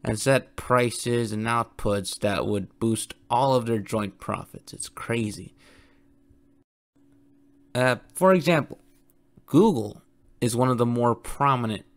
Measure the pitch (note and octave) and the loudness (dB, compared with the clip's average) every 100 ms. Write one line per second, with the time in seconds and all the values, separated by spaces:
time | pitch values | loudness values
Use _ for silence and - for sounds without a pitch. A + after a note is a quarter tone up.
0 | - G#2+ C3+ C3+ - - - B2 B2 - | -4 -2 2 2 0 -16 0 2 2 -2
1 | B2 A#2+ A2+ G#2+ A2 A#2 A#2 - G#2+ G2+ | -2 -2 -2 -4 -2 -2 -2 -4 -2 -2
2 | F#2+ - G#2 F#2+ C#2 G2+ F2+ _ A2+ A2 | -4 -4 -2 -2 -2 -2 -4 _ -2 -2
3 | - - _ A#2+ C3+ B2+ A2+ A2+ F#2+ A2 | -4 -14 _ 0 2 2 0 -4 -2 -4
4 | G#2 - - G2 - - - - - - | -4 -8 -8 -8 -10 -18 -20 -16 -14 -12
5 | - A#2 G#2+ F#2+ F#2 _ - - _ _ | -4 -2 -2 -6 -16 _ -20 -20 _ _
6 | _ _ _ _ _ _ _ _ _ _ | _ _ _ _ _ _ _ _ _ _
7 | _ _ _ _ _ _ _ B2 B2+ B2 | _ _ _ _ _ _ _ 0 0 0
8 | - - F#3 F#3 D3 E3 A#2+ - _ _ | -6 0 4 4 4 0 0 -12 _ _
9 | _ _ _ - - C#3 A3 C#3+ G#2 - | _ _ _ -20 0 4 4 2 -4 -10
10 | _ _ _ _ A#2+ A#2 B2+ B2 A#2+ A#2+ | _ _ _ _ -2 2 2 2 0 2
11 | A#2+ A#2 - - C#3+ C3 A#2 G#2 - | 2 0 -4 0 2 2 -2 -6 -10